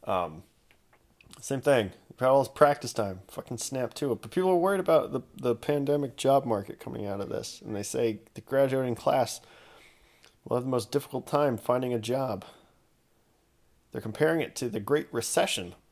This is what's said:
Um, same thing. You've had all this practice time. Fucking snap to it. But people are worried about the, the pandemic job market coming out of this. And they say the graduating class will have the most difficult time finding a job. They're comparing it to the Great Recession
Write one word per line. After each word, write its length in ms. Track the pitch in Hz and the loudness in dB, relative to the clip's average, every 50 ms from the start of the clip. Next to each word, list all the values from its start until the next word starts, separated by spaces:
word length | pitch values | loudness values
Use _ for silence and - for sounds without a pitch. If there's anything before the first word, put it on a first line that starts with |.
| - | -4
Um, 400 | - 101 92 87 80 76 82 - _ _ _ _ _ _ _ _ _ _ _ _ _ _ _ _ - - - | -2 -2 -2 -2 -4 -8 -14 -20 _ _ _ _ _ _ _ _ _ _ _ _ _ _ _ _ -20 -20 -16
same 200 | - - 139 135 | -8 -6 -6 -2
thing. 300 | 123 147 139 123 107 92 - - _ _ | 2 4 4 4 2 0 -6 -14 _ _
You've 120 | - - | -8 -2
had 80 | 127 131 | 2 4
all 140 | 135 139 131 | 6 6 4
this 100 | - - | 2 4
practice 400 | - 151 143 143 - - 120 - | 6 6 6 6 2 -4 -8 -4
time. 280 | - 107 98 95 92 98 - | -2 -2 -4 -4 -8 -14 -14
Fucking 300 | - - - - 127 113 | -14 -14 -10 -10 -8 -8
snap 340 | - - 135 131 127 113 - | -8 -6 -4 -4 -4 -4 -4
to 180 | - 147 139 117 | -4 -2 -2 -2
it. 100 | 107 - | -2 -4
But 80 | 110 | -4
people 200 | - 185 185 185 | -2 0 2 4
are 60 | 185 | 4
worried 240 | 175 170 190 202 190 | 4 4 2 2 0
about 320 | 185 185 165 151 - - 135 | 2 4 4 4 4 2 -4
the, 100 | 135 - - - | -6 -6 -8 -18
the 200 | - 131 123 117 | -4 0 0 0
pandemic 600 | - - - 147 147 143 139 143 147 143 127 - | 0 0 -2 0 0 2 2 2 0 0 -4 -6
job 280 | - - 135 135 139 131 | 0 2 4 4 4 4
market 340 | 123 113 101 98 - - - | 2 0 0 -2 -6 -12 -12
coming 260 | - - - 104 101 | -12 -10 -8 -6 -6
out 140 | 101 101 101 | -6 -4 -4
of 80 | 98 - | -4 -4
this. 320 | - - - - - - - | -6 -6 -6 -8 -12 -14 -12
And 100 | - 110 | -8 -8
they 80 | 101 101 | -6 -6
say 380 | - - - 123 117 107 104 - - _ | -4 -2 0 0 0 -2 -4 -10 -16 _
the 60 | - | -18
graduating 540 | - - 131 135 139 131 131 135 131 127 117 | -10 -2 2 2 2 2 2 0 0 -2 -4
class 460 | - - 139 147 135 120 - - - - - - - - - - - - - _ _ _ _ _ _ _ - _ _ _ | -2 0 2 2 2 2 0 -4 -12 -14 -20 -20 -20 -20 -20 -20 -20 -20 -20 _ _ _ _ _ _ _ -20 _ _ _
will 120 | - - | -2 -2
have 80 | 123 123 | -2 0
the 60 | 135 | 0
most 220 | 127 123 110 - - | -2 -2 -2 0 -2
difficult 340 | 147 - - - 127 - | -4 -4 -2 -8 -8 -6
time 320 | - - 143 147 143 123 110 | -2 0 2 2 2 0 -2
finding 340 | - - 127 127 127 123 123 | 0 0 0 0 0 -2 -2
a 60 | 117 | -2
job. 460 | 107 113 123 131 135 127 107 95 - - - - _ _ _ _ _ _ _ _ _ _ _ _ _ _ _ _ _ _ _ _ _ _ _ _ _ _ | -2 -2 -2 0 0 -2 -4 -6 -8 -16 -20 -20 _ _ _ _ _ _ _ _ _ _ _ _ _ _ _ _ _ _ _ _ _ _ _ _ _ _
They're 100 | - 127 | -12 -8
comparing 400 | - 113 107 - 151 160 165 165 | -8 -8 -2 2 2 2 2 0
it 140 | 135 - - | -2 -4 -6
to 120 | - - 123 | -6 -6 -4
the 120 | 104 110 | -4 -6
Great 280 | 101 101 139 151 - - - | -2 0 0 0 0 -2 -6
Recession 640 | 123 - - - 160 - - - - 92 87 - - _ _ | -6 -4 0 2 2 2 2 0 -4 -6 -10 -14 -18 _ _